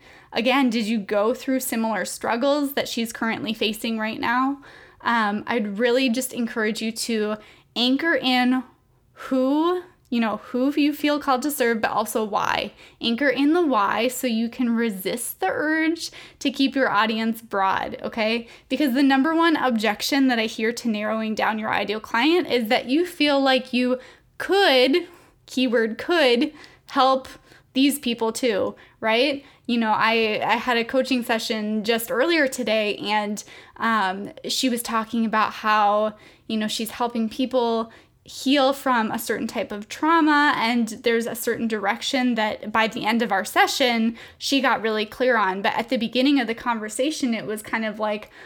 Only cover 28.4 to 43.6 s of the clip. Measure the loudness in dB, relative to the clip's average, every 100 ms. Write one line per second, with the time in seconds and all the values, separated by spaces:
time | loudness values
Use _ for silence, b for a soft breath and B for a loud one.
28.4 | 0 0 -2 -6 B B 0 2 2 -2
29.4 | B B -2 0 2 2 2 2 0 0
30.4 | 0 0 2 0 0 0 0 -2 0 -2
31.4 | -2 -4 -2 -4 0 -2 -2 0 2 2
32.4 | 0 -2 -2 0 0 -4 -2 -2 -2 -6
33.4 | B B B -6 0 0 0 -4 -10 -12
34.4 | -6 -2 0 -2 -2 -4 -2 -2 0 2
35.4 | 0 -2 0 4 4 2 0 -4 B B
36.4 | -6 -4 -2 -4 -6 -2 -2 -2 -4 -2
37.4 | 0 0 0 -2 -4 B B _ -18 -6
38.4 | 2 4 4 2 0 0 0 -4 -4 -4
39.4 | -4 -6 -6 -8 -12 -2 2 4 4 4
40.4 | 4 2 0 0 0 -2 0 0 -2 -4
41.4 | -4 -2 -2 -2 -2 -2 -2 0 0 0
42.4 | -2 -4 -2 0 0 0 0 0 2 0
43.4 | 0 2